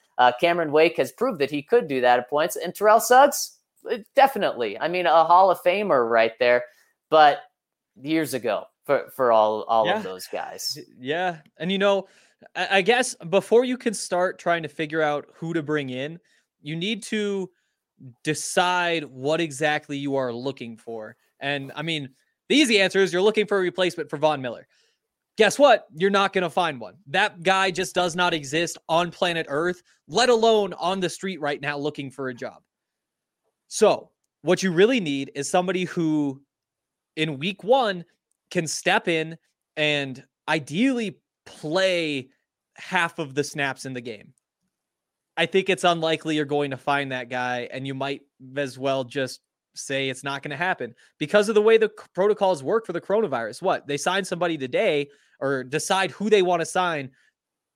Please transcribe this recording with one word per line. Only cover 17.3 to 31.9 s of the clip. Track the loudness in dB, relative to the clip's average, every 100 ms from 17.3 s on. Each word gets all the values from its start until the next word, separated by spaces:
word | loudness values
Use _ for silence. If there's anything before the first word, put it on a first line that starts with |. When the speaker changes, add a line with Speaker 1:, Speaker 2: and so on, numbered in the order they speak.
| -4 -6 _ _ _ _ _ -20 -10
Speaker 2:
decide | -6 -6 -2 0 0 0 0 -2
what | -6 -6 -2 -2
exactly | -2 -2 -2 -2 -4 -8
you | -4 -2
are | -2
looking | -4 -8 -8 -14 -16
for. | -14 -14 -14 -18 _ _
And, | -6 -6 -8
I | -10
mean, | -6 -6 -8 -16 _ _ _
the | 2
easy | 4 4
answer | 4 2
is | 2
you're | 2
looking | 2 2 0
for | 0
a |
replacement | 0 0 -2 -2 -8
for | -2
Von | 0 0
Miller. | -6 -10 -16 _ _ _ _ _ _ 2
Guess | 2 6
what? | 6 6 2
You're | -2 2
not | 2 2
gonna | 0 -2
find | 0 -2 -4
one. | -12 -18 -6
That | 0 0 0
guy | 0 2 2
just | -2 -4
does | 0 -2
not | 0 0
exist | 0 -2 -2 -2 -6 -2
on | 0 0
planet | -2 -2 -2 -4
Earth, | -2 -2 -4 _ _ _
let | 2 4
alone | 4 6 4 2
on | -2 -4 -2
the | -4
street | -4 -8 -6
right | -4 -4
now | -6 -6
looking | -6